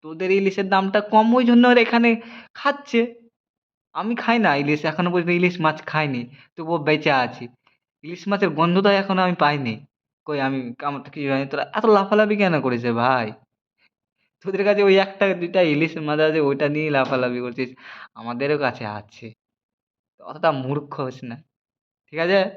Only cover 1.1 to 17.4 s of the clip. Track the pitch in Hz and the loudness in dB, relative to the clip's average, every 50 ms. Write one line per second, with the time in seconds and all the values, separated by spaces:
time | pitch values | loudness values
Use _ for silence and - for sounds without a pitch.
1.1 | 220 214 220 233 240 254 247 233 240 240 247 247 247 240 226 - - 233 233 233 | 2 4 4 6 4 4 6 6 6 8 8 8 6 6 4 4 2 2 4 4
2.1 | 226 226 - - - - - _ _ - - 277 277 277 - - - 233 233 240 | 2 0 -4 -16 -20 -20 -20 _ _ -4 -4 -4 -4 -4 -8 -2 0 0 0 0
3.1 | 233 - _ _ _ _ _ _ _ _ _ _ _ _ _ _ _ 156 185 220 | -6 -20 _ _ _ _ _ _ _ _ _ _ _ _ _ _ _ -8 -4 -4
4.1 | 240 233 - 233 233 240 214 175 143 143 147 143 151 147 160 160 151 165 175 175 | -6 -4 -2 0 0 2 2 2 2 2 2 0 -2 0 -2 -4 -2 -2 -2 0
5.1 | 175 180 170 175 175 175 180 175 175 175 156 156 151 156 - - - 156 156 147 | 0 0 0 0 0 2 2 0 0 0 -2 -2 -2 -2 -10 -6 -4 -4 -2 -2
6.1 | 131 120 120 - - - - _ _ - 160 160 170 165 143 156 156 151 151 160 | -4 -6 -8 -10 -16 -20 -20 _ _ -12 -6 -4 -4 -2 0 0 0 2 2 2
7.1 | 139 131 123 120 - - 123 120 _ _ _ _ _ _ _ _ _ _ - 151 | 2 2 0 -2 -6 -12 -16 -18 _ _ _ _ _ _ _ _ _ _ -16 -16
8.1 | 175 175 - 196 202 196 202 175 147 151 165 170 180 190 196 202 202 196 196 196 | -16 -12 -6 -6 -2 0 0 -2 0 0 0 2 2 2 2 2 2 2 0 -2
9.1 | 190 185 185 180 175 - 156 147 147 143 135 117 110 127 - _ _ _ _ _ | 0 0 0 0 2 2 2 2 2 0 -4 -6 -8 -8 -14 _ _ _ _ _
10.1 | _ _ _ - 147 139 135 135 135 135 127 120 120 - 143 147 143 135 - - | _ _ _ -6 -4 -4 -2 -2 -4 -4 -6 -10 -14 -8 -8 -8 -8 -8 -12 -14
11.1 | - 156 143 139 135 135 139 139 147 139 - - - 214 220 226 214 202 196 196 | -12 -8 -4 -2 -2 -2 -2 -4 -6 -6 -6 -6 -4 0 2 4 4 4 4 2
12.1 | 214 208 214 208 214 202 202 185 165 143 127 131 123 117 120 120 117 117 120 127 | 2 2 2 2 0 0 0 0 0 0 0 -2 -2 -2 -2 -2 -2 0 0 0
13.1 | 131 127 113 107 107 _ _ _ _ _ _ _ _ _ _ _ _ _ _ _ | 0 0 -2 -6 -10 _ _ _ _ _ _ _ _ _ _ _ _ _ _ _
14.1 | _ _ _ _ _ _ - 185 190 190 196 208 208 202 202 196 190 196 190 196 | _ _ _ _ _ _ -10 -6 -4 0 2 2 4 4 6 6 6 4 4 0
15.1 | - - 202 196 185 175 175 170 180 190 180 160 147 147 160 156 - 165 151 151 | 0 0 0 0 0 -2 -4 -2 2 2 2 2 2 0 0 -2 -4 -6 -4 -4
16.1 | 151 151 156 156 156 160 147 139 139 139 151 143 147 151 156 156 147 135 127 131 | 0 2 2 2 2 2 0 0 0 0 -2 -2 -2 -2 -2 0 0 0 0 0
17.1 | 139 127 127 127 123 123 | 0 -2 -2 -2 -4 -6